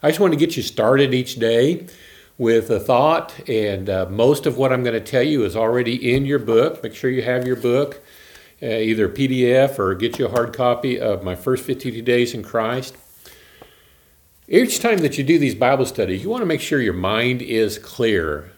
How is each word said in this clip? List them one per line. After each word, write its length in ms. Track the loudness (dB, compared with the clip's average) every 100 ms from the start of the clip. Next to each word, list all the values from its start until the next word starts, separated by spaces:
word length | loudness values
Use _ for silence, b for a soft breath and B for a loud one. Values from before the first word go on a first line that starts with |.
I 60 | 2
just 100 | 4
want 140 | 2
to 40 | 4
get 200 | 0 -2
you 40 |
started 520 | -6 0 2 4 2
each 240 | 0 -4 -2
day 500 | 0 2 2 0 -8 B B B B B
with 320 | 2 2 2
a 120 | -2
thought, 520 | 2 4 4 2 -2 -14 -4
and, 420 | -2 -2 -4 -4
uh, 180 | -4 -2
most 360 | 2 4 4 0
of 120 | 0
what 160 | 0
I'm 100 | 0
gonna 160 | 0 -4
tell 240 | -2 0
you 220 | 2 0 0
is 100 | 0
already 580 | 0 0 0 -2 0
in 120 | 0 2
your 140 | -2
book. 440 | 2 2 2 -2
Make 100 | -12
sure 160 | -6 -2
you 120 | -2
have 260 | -2 -2 -2
your 80 | -2
book, 460 | 2 2 0 -6 B B B B B B
uh, 40 | -6
either 420 | -2 0 2 0
P 180 | 0 -2
D 220 | 2 4
F 300 | 4 4 2
or 160 | -2 0
get 240 | -4 -2
you 60 | -2
a 60 |
hard 200 | 0 -2
copy 480 | 0 0 0 -2 -2
of 240 | -2 -2
My 100 | -4
First 300 | -6 -2 -2
Fifty-two 380 | -2 -6 -6 -6
Days 320 | 0 2 2
in 100 | -4
Christ. 540 | -6 -4 -2 -4 -8 -18 -20 -20 B B B B B B B B B B _ _ 2
Each 320 | 4 4 0
time 160 | 0 2
that 200 | 0 -2
you 60 |
do 160 | 2 2
these 160 | 2 2
Bible 300 | 2 2 0
studies, 380 | -2 -2 -2
you 60 | -4
wanna 160 | -4 -2
make 140 | -4
sure 220 | -2 -2
your 100 | 0
mind 500 | -2 -2 0 0 -2
is 360 | -4 -2 -2 -4
clear. 760 | -14 -2 0 0 -2 -6 -10